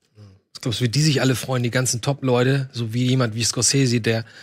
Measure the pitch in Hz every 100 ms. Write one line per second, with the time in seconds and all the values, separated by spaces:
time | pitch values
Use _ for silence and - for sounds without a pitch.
0 | _ - 101 95 _ - 131 101 120 143
1 | 156 131 131 120 - 127 123 127 127 117
2 | - 139 131 123 127 139 135 120 113 117
3 | 127 131 120 110 110 - - 139 131 117
4 | 113 113 107 -